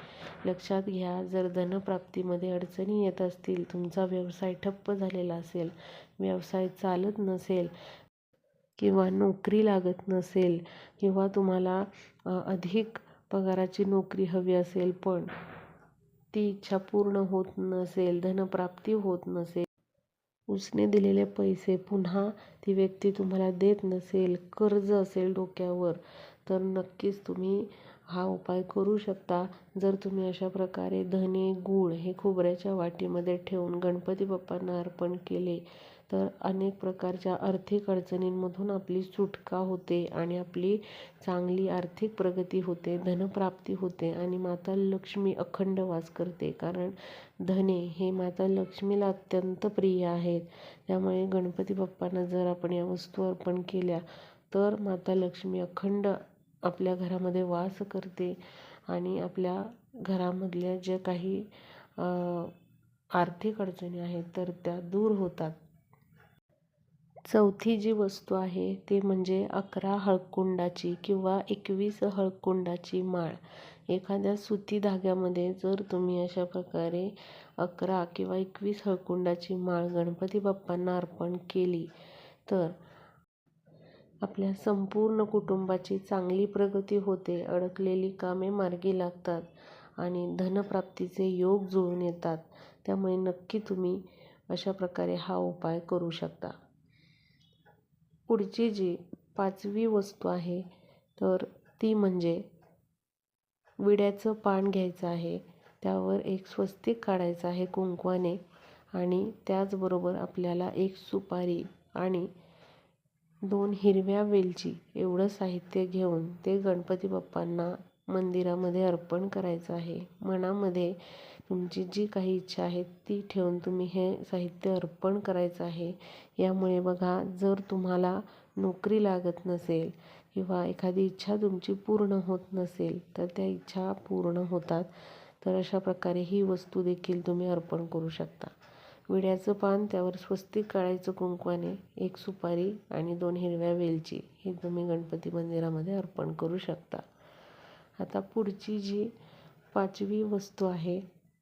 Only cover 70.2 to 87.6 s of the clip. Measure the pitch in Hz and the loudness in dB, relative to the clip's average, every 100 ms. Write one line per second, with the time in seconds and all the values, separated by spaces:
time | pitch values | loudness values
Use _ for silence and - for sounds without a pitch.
70.2 | 185 - 190 185 175 175 175 175 180 196 | 2 -2 0 2 0 -2 -4 -2 0 0
71.2 | 185 190 190 202 - 190 208 208 202 190 | 2 2 0 -4 -2 0 0 0 0 2
72.2 | 190 190 196 185 180 175 - 185 185 180 | 0 0 0 0 0 -4 -4 -4 0 0
73.2 | 165 - - - - - - 185 185 196 | -2 -6 -14 -20 -20 -10 -4 -2 -2 -2
74.2 | 196 208 - 208 - 208 202 190 190 185 | 0 -2 -2 -4 0 0 2 2 2 2
75.2 | 185 180 180 185 190 196 196 180 180 180 | 2 0 0 0 0 0 0 0 2 0
76.2 | 175 185 175 185 180 170 170 175 190 - | 0 -2 -2 -4 -4 -4 -2 -2 -4 -8
77.2 | - - - - 180 - 180 185 175 180 | -16 -20 -12 -4 -4 -2 0 0 -2 -4
78.2 | 185 185 190 - 202 202 208 185 - 180 | -2 -2 -4 -4 -4 -2 0 -2 0 0
79.2 | 180 175 - 185 180 175 175 175 170 170 | 2 0 -2 -2 0 0 0 0 0 -2
80.2 | 190 208 196 196 - 175 180 180 175 - | -2 0 2 0 -2 -2 0 0 -2 -4
81.2 | 175 180 180 190 180 170 165 - - - | -4 -4 -2 0 2 0 -4 -12 -20 -20
82.2 | - - - 190 165 185 - - - _ | -20 -14 -2 0 0 -4 -18 -20 -20 _
83.2 | _ _ _ _ _ - - - - - | _ _ _ _ _ -20 -20 -20 -20 -6
84.2 | 196 202 196 196 220 202 196 208 220 220 | -6 -2 -2 0 2 2 2 2 4 4
85.2 | 208 214 165 190 190 185 185 196 - 196 | 2 2 2 0 2 0 0 -4 -2 -2
86.2 | 180 185 202 202 196 196 196 202 196 185 | 2 2 2 2 2 2 2 0 2 0
87.2 | 185 175 - 180 | 0 -4 0 0